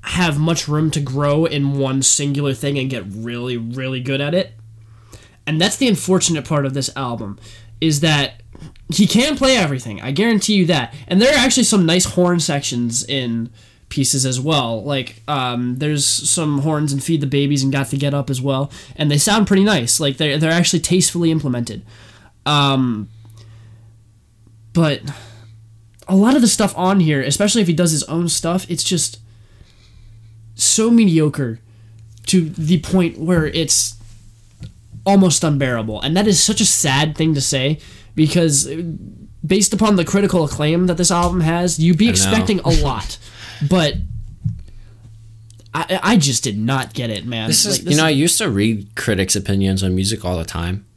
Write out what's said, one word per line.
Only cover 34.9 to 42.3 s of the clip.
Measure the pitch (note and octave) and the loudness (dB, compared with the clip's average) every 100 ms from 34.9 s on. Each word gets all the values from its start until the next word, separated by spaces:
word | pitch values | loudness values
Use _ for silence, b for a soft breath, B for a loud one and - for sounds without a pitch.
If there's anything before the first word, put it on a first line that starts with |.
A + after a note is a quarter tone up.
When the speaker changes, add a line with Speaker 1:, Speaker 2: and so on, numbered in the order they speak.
| - - | -6 2
Speaker 1:
almost | G3 F#3 D3 | 4 6 4
unbearable. | E3 C#3+ C3+ A#2+ A2 G#2+ | 0 0 0 -2 -4 -6
And | C3+ E3+ | -2 0
that | G#3 | 2
is | F3+ | 2
such | - F#3 | 2 0
a | G3 | 0
sad | - D3+ C3+ D#3 D3 | 0 0 2 0 0
thing | D#3+ | 0
to | D3 | 0
say, | C3 C#3 C3+ D#3 B B B | 0 0 0 -2 B B B
because, | - D#3 F3 E3 C#3+ C3+ | 0 2 4 2 2 -2
uh, | D#3 E3+ D#3 - - - - D3+ | -6 -8 -10 -12 -18 -20 -12 0
based | F#3+ G3+ | 2 2
upon | G3+ G#3+ G3 | 2 2 2
the | |
critical | D#3+ G3 G3+ F#3 | 2 2 2 2
acclaim | D3 - D3+ E3+ F3+ | 0 -2 0 2 2
that | E3+ | 2
this | F3 | 2
album | F3 F3 F3+ | 2 0 2
has, | D#3+ E3+ F3 E3 | 0 0 -2 2
you'd | E3 E3 | 2 4
be | |
Speaker 2:
I | A#3 | 4
know. | |
Speaker 1:
expecting | F#3 F#3+ | 4 2